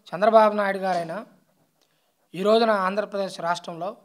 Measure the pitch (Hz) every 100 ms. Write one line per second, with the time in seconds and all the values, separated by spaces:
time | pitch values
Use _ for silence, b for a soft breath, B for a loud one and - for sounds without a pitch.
0 | - 165 214 220 214 208 196 190 190 175
1 | 165 180 240 _ _ _ _ _ _ _
2 | _ _ _ 165 196 226 226 208 185 202
3 | 202 202 190 - 165 175 - 170 175 240